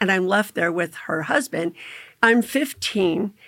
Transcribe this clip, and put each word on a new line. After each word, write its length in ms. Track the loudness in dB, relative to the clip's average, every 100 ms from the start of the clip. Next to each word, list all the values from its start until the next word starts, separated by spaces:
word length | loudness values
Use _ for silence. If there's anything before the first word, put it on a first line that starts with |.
And 100 | 0
I'm 140 | 2 2
left 260 | 0 0
there 160 | -2 -2
with 240 | -2 -4 -6 -6
her 160 | -4
husband. 500 | 0 0 0 -4 -6 -8 -18 -18 -20 2
I'm 200 | 4 4
fifteen, 920 | 4 0 -2 -6 -4 0 2 2 -2 -6